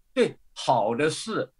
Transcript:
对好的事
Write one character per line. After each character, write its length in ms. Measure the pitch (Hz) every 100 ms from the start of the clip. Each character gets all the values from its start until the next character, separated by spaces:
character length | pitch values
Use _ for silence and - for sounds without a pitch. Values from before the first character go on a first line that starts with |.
| _
对 240 | - 202 - _
好 420 | - - 127 104 120
的 140 | 151
事 420 | - - 190 - _